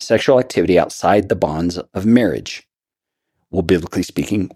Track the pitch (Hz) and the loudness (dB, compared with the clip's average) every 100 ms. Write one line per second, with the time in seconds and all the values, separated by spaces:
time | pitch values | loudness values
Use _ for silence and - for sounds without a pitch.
0 | - 110 - 127 127 101 82 87 - - | -2 0 4 2 2 0 2 2 2 -2
1 | 87 104 98 82 80 78 87 87 - 98 | 2 2 0 -2 -2 -2 -4 -6 -10 -4
2 | 107 120 101 58 - - - _ _ _ | 2 4 2 -2 -8 -14 -18 _ _ _
3 | _ _ _ _ _ 92 85 90 85 92 | _ _ _ _ _ -4 2 0 0 -6
4 | - - - 104 90 | -4 -4 -4 -4 -4